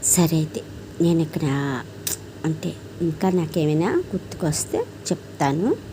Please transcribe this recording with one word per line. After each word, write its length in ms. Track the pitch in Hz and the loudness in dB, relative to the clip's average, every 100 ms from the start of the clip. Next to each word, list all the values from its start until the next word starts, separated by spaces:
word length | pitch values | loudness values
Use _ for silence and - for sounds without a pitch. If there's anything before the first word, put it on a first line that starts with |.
సరే, 340 | - - 165 160 | 4 6 6 4
అయితే 240 | 156 - - - - - | 2 -4 -8 -12 -14 2
నేను 200 | 170 170 | 4 4
ఇక్కడ, 240 | 156 - 156 139 139 127 - - - - - - 160 | 2 0 0 0 0 -4 -6 -8 -6 -6 -8 -6 -2
అంటే, 280 | 160 175 - - - | -2 -4 -6 -12 -2
ఇంకా 280 | 170 156 190 | -2 2 2
నాకేమైనా 600 | 180 160 175 151 151 175 | 2 2 2 4 4 2
గుర్తుకొస్తే 920 | 349 370 190 - - 165 156 - - | 2 0 -4 -6 -4 -2 0 -2 -2
చెప్తాను 960 | 480 - - - - - 143 143 208 381 - | -4 -6 -4 -4 -4 -2 0 2 2 0 -2